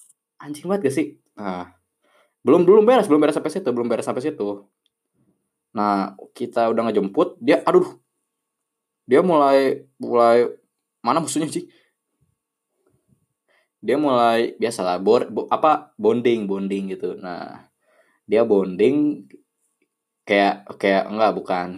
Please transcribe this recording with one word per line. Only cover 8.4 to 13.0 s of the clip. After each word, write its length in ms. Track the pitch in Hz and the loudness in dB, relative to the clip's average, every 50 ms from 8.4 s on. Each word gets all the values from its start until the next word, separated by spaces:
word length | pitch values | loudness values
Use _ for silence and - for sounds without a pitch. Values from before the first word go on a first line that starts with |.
| _ _ _ _ _ _ _ _ _ _ _ _ _ - | _ _ _ _ _ _ _ _ _ _ _ _ _ 2
dia 120 | 123 151 175 | 2 2 4
mulai, 600 | 185 165 151 143 139 139 135 135 135 - - - _ _ - | 4 2 2 4 4 4 4 2 2 -2 -4 -10 _ _ -12
mulai, 480 | 120 117 120 120 117 117 117 120 120 110 - - _ _ _ _ _ _ _ _ | -6 -2 2 4 4 6 6 4 2 0 -4 -12 _ _ _ _ _ _ _ _
mana 200 | - 117 131 170 | -4 -2 -2 -2
musuhnya 280 | 151 139 - 151 160 143 | -2 -4 -4 -4 -4 -4
sih? 200 | - 185 - - _ _ _ _ _ _ _ _ _ _ _ _ _ _ _ _ _ _ _ _ _ _ _ _ _ _ | -6 -8 -10 -12 _ _ _ _ _ _ _ _ _ _ _ _ _ _ _ _ _ _ _ _ _ _ _ _ _ _